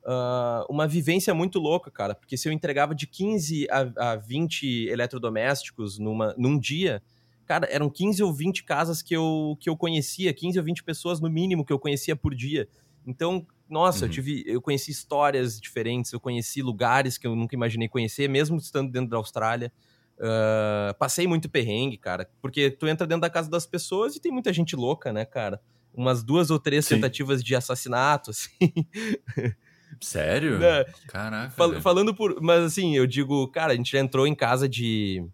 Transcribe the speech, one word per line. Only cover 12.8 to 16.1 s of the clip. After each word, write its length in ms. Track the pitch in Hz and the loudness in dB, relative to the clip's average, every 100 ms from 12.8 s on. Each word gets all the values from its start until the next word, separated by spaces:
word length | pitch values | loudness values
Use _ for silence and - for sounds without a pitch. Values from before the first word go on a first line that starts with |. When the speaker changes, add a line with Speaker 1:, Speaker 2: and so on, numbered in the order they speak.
| _ _ 127 | _ _ -14
Speaker 1:
Então, 400 | 127 170 185 165 _ _ | -4 -2 -2 -6 _ _
nossa, 380 | 156 180 135 117 | 2 2 4 0
eu 20 | |
Speaker 2:
Uhum. 60 | |
Speaker 1:
tive, 280 | 82 135 143 - | -2 -4 -4 -2
eu 160 | 120 | -4
conheci 280 | 135 139 - | 0 -2 -2
histórias 680 | 143 - 143 147 139 127 107 | -10 -4 2 4 4 0 -4
diferentes, 540 | - - 113 123 120 | -10 -6 -2 -2 -4